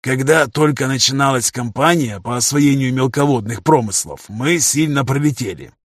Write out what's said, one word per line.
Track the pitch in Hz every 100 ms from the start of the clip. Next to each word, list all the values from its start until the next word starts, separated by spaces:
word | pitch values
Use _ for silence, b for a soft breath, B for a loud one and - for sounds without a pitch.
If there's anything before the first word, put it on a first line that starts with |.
«Когда | 131 131 135 160 135
только | 151 151 139 135
начиналась | 131 - 135 139 131 -
кампания | 127 120 131 156 175 120 101
по | 107 120
освоению | - 143 143 135 131
мелководных | 127 131 143 143 123 107 107
промыслов, | 151 147 110 - 80 71 -
мы | 107 139 170
сильно | - 143 156 139 127
пролетели, | 135 147 131 110 90 65 _ _ _